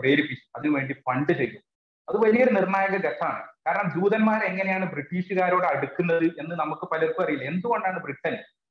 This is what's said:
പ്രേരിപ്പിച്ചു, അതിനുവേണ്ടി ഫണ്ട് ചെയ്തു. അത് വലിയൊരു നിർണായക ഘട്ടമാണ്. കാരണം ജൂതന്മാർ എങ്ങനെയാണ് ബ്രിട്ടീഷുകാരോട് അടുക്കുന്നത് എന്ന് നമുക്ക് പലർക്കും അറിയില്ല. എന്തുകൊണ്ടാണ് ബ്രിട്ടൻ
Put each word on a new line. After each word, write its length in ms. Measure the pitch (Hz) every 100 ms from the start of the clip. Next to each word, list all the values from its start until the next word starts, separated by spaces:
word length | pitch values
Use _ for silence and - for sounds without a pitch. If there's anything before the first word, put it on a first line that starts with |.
പ്രേരിപ്പിച്ചു, 580 | 131 143 151 127 _ -
അതിനുവേണ്ടി 340 | 147 143 131
ഫണ്ട് 400 | 139 - 127 143
ചെയ്തു. 240 | 165 117 - _ _ _ _ -
അത് 80 | 202
വലിയൊരു 340 | 220 233 254
നിർണായക 460 | 196 185 196 196 190
ഘട്ടമാണ്. 500 | 156 - 160 - - _ 151
കാരണം 340 | 185 190 147
ജൂതന്മാർ 420 | 202 220 220 214
എങ്ങനെയാണ് 420 | 196 185 190 190
ബ്രിട്ടീഷുകാരോട് 840 | 185 143 143 180 180 185 180 180 175
അടുക്കുന്നത് 580 | 143 139 - 170 165
എന്ന് 320 | 165 - 151 170
നമുക്ക് 320 | 156 156 175
പലർക്കും 300 | 160 160 170
അറിയില്ല. 220 | 165 143
എന്തുകൊണ്ടാണ് 580 | 131 180 240 220 190 185
ബ്രിട്ടൻ 340 | - 139 165 113 - _ _